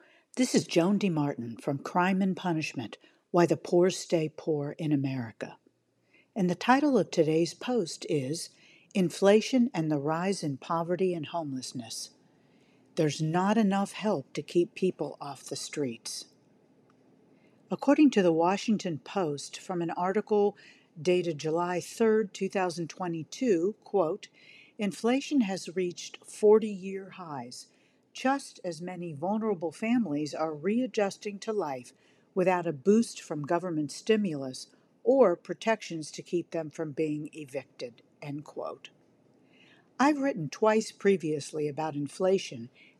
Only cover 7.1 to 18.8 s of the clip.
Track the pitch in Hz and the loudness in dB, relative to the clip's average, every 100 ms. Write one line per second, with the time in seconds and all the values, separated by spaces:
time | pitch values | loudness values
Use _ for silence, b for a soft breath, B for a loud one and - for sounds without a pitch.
7.1 | - 156 160 165 - - 247 160 - - | 2 4 4 2 -2 -4 -2 -2 -6 -4
8.1 | 151 131 165 - b b b b 202 170 | -2 -2 -6 -8 b b b b 0 0
9.1 | - 196 214 - 262 240 170 156 147 147 | 4 6 6 4 2 2 0 0 0 0
10.1 | 160 190 190 156 131 - 170 170 180 185 | -2 -2 -2 -4 -6 -4 -2 -2 0 0
11.1 | 170 139 170 151 131 - 127 117 - - | -2 -6 -6 -6 -6 -8 -12 -10 -12 -14
12.1 | _ b b b b b b b - 151 | _ b b b b b b b 0 0
13.1 | 147 156 175 196 220 202 196 196 - 208 | 0 0 2 2 4 2 2 -2 -2 -2
14.1 | 160 - - - 175 170 - 185 - 147 | -2 -4 -10 -2 0 0 0 -2 -2 -6
15.1 | - 147 131 - 143 - 156 135 113 - | -8 -14 -14 -10 -10 -8 -4 -4 -6 -12
16.1 | - - _ _ _ _ _ _ _ _ | -12 -14 _ _ _ _ _ _ _ _
17.1 | _ _ b b b - 185 - 285 285 | _ _ b b b -10 -2 2 6 6
18.1 | 214 180 160 170 202 - 202 | 6 4 4 2 0 0 -2